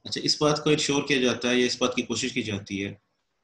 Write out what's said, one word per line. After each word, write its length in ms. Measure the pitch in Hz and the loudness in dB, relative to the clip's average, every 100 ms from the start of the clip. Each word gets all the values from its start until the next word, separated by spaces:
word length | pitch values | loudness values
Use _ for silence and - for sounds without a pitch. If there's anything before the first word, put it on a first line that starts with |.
| - | -10
अच्छा, 140 | - | -4
इस 180 | - - | -2 2
बात 200 | 151 151 | 2 2
को 60 | 156 | 2
ensure 340 | 147 - 139 135 | 2 2 0 2
किया 120 | 139 | 2
जाता 280 | 123 117 123 | 2 0 0
है 100 | 123 | 2
या 80 | 123 | 2
इस 120 | - | 2
बात 120 | 123 127 | 0 0
की 60 | |
कोशिश 300 | 117 113 127 | -4 -2 -4
की 100 | 123 | -4
जाती 360 | 107 98 95 98 | -4 -4 -6 -6
है 120 | 98 101 _ _ _ _ | -6 -8 _ _ _ _